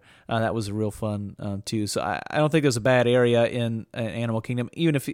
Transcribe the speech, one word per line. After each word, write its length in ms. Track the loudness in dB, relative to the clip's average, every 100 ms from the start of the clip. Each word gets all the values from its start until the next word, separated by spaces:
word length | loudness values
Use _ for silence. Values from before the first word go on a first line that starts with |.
| _ -20 -4
Uh, 120 | -2
that 140 | 0 -2
was 160 | -4
real 200 | -2 -4
fun, 440 | -4 -6 -4 -8 -10
um, 220 | -8 -8
too. 260 | -4 -4 -2
So 140 | -4
I, 200 | -4 -4 -4
I 80 | 0
don't 140 | 2
think 120 | 4
there's 140 | 2 2
a 40 |
bad 260 | 4 4 6
area 380 | 4 6 4 2
in, 380 | 0 -2 -4 -8
uh, 40 | -6
Animal 440 | -6 -4 -2 -4
Kingdom, 280 | -4 -4 -6
even 220 | 0 2 2
if 120 | -2